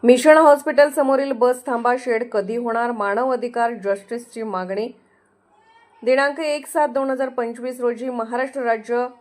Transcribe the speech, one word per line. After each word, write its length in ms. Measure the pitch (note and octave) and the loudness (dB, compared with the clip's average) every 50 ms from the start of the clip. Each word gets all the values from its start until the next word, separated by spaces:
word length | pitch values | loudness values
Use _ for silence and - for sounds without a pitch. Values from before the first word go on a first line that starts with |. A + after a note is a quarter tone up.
| - | 8
मिशन 360 | A#3 B3 B3 B3 D#4 D#4 D#4 | 6 6 6 8 8 8 8
हॉस्पिटल 500 | D#4+ D4+ C#4+ C#4+ C#4+ D#4 D4+ B3+ C#4+ D4 | 8 8 6 6 2 -2 4 4 4 4
समोरील 420 | C#4+ D#4+ C#4+ C4+ C4+ C4+ C#4 C#4 C4+ | 4 0 0 2 2 0 0 -2 0
बस 340 | A3 A#3+ B3 B3 B3 - | 0 2 2 2 0 -4
थांबा 280 | - B3+ A#3 A#3 A#3+ B3 B3+ | -4 -4 -2 0 0 -2 -2
शेड 300 | B3+ C4 A#3 A3 A#3+ A#3+ | -2 -2 -2 -2 -2 -2
कधी 280 | - G#3+ G3 F#3 A3+ | -4 -4 -2 -2 -6
होणार? 340 | A#3+ A#3+ A#3 A3+ A3+ A#3 A#3+ | -6 -4 -4 -2 -2 -2 -2
मानव 420 | A#3+ A3 G3+ G3+ G3+ A3 B3 C4 B3+ | -4 -4 -2 -2 -2 0 0 0 -2
अधिकार 400 | B3 B3 A#3+ A#3+ A#3+ A#3 A#3 A#3+ | -2 -4 -6 -4 -2 -2 -2 -4
जस्टिसची 680 | G#3+ F#3 G3 G3 G3 - _ A#3 A#3+ A#3+ - - A#3 A3+ | -4 -4 -4 -4 -4 -4 _ -12 -12 -12 -14 -12 -10 -10
मागणी. 460 | A3 G3 F#3 F#3 F3+ F#3+ G3+ A3 B3 B3 _ _ _ _ _ _ _ _ _ _ _ _ _ _ _ _ _ _ _ _ _ - | -6 -6 -6 -6 -6 -6 -6 -6 -8 -10 _ _ _ _ _ _ _ _ _ _ _ _ _ _ _ _ _ _ _ _ _ -2
दिनांक 380 | A3 C4 C4+ C#4 C#4+ D4 C#4+ | 0 2 2 2 0 -2 -4
एक 260 | E4 D4+ D4 D4 C#4 | -4 -4 -4 -4 -6
सात 220 | - - E4 D4 D4 | -4 -2 0 0 0
दोन 220 | A#3+ C#4 C4+ C4+ | 0 -2 -2 -2
हजार 180 | C4 B3 C4+ C4 | -2 -2 -4 -4
पंचवीस 520 | B3 B3 A#3+ A#3 A#3 A#3+ A#3+ B3+ B3+ B3 | -4 -4 -6 -6 -6 -8 -8 -10 -8 -4
रोजी 300 | A#3+ A#3+ A#3+ A3 B3 C4 | -4 -4 -4 -2 -6 -8
महाराष्ट्र 520 | B3 A#3+ A3+ A3+ A#3+ A#3+ C4 C4 C4 C#4 B3+ | -6 -6 -6 -6 -4 -4 -4 -4 -6 -6 -2
राज्य 440 | A#3+ A3+ A3+ G#3+ A#3 A#3+ A#3+ B3 B3 C4 - | -2 -2 -2 -2 -4 -4 -2 -2 -4 -8 -16